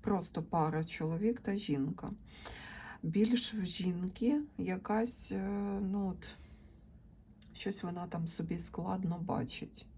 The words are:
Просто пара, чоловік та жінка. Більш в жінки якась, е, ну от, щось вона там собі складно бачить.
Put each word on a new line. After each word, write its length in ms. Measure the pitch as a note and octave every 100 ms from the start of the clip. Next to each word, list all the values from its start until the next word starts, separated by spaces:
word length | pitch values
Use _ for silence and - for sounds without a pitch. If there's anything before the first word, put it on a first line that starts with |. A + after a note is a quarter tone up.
Просто 420 | - G3+ E3 -
пара, 400 | E3 E3+ D#3 D#3
чоловік 560 | D#3+ - D#3+ E3 G#3+ A#3+
та 160 | - G3
жінка. 560 | - C#3+ C#3 - - G3+ - - - - - - - -
Більш 500 | D#3+ F3+ A3+ B3 -
в 120 | G#3+ F#3
жінки 760 | - F3+ F3 F3+ - A#3 D4 D4 -
якась, 760 | F#3 F#3 - G#3+ A#3+ - -
е, 180 | F#3+ F#3+ G3+ G3+ G3
ну 260 | G3 G3+ G3
от, 280 | - - - - - - - - - - - - - -
щось 300 | - G3 G3
вона 240 | F3+ F3 F3
там 200 | E3 E3
собі 320 | - E3+ E3+
складно 600 | E3+ - F3 F#3+ F#3 E3
бачить. 640 | E3+ - - - - - -